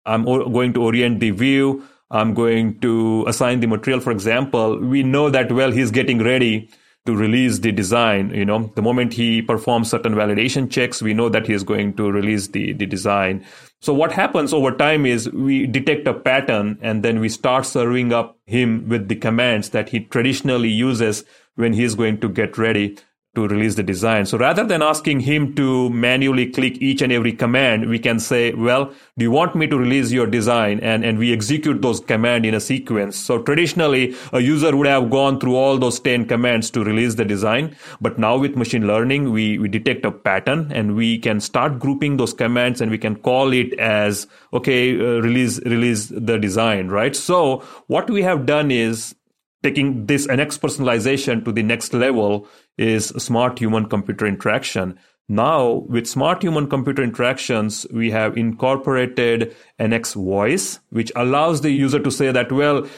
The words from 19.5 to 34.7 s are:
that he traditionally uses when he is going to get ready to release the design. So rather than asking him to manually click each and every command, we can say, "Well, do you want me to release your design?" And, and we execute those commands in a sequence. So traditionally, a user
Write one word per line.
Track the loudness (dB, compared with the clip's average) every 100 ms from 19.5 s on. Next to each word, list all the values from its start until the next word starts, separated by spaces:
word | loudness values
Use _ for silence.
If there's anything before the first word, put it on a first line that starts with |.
| 0 -2
that | -4 -2
he | -6
traditionally | -4 -2 0 -2 -2 0 0
uses | 0 0 0 0 -2 -8 _ _ -2
when | 0
he | 2 0
is | 2
going | 0 0
to | -2
get | -2 -2 0
ready | 0 0 -2 -6 _ _ _ -4
to | -2
release | 0 0 0
the |
design. | -2 0 0 2 0
So | 0
rather | 2 2
than | 0 0
asking | 2 0 0 -2
him | 0 0 0 0
to | 0 2 0
manually | 0 2 2 2 0 0
click | 0 -2 0
each | -2 0
and | 0
every | 2 0
command, | 0 0 2 2 2 0
we | -2
can | 0 -2
say, | 0 0 0
"Well, | 0 2 2 0 -8 -18 -2
do | 2
you |
want | 2 2
me | 0 0
to | 2
release | 2 2 2
your | 0 0
design?" | 0 2 2 2 0
And, | 0 0 0
and | 0
we | 0
execute | 0 0 -2 0 0
those | 0 -2
commands | -2 0 2 2 2
in | 0
a |
sequence. | -2 -6 -2 -4 -4 -6
So | -4 -2
traditionally, | 0 0 0 0 2 2 0 -4 -4
a | 0
user | 2 2 2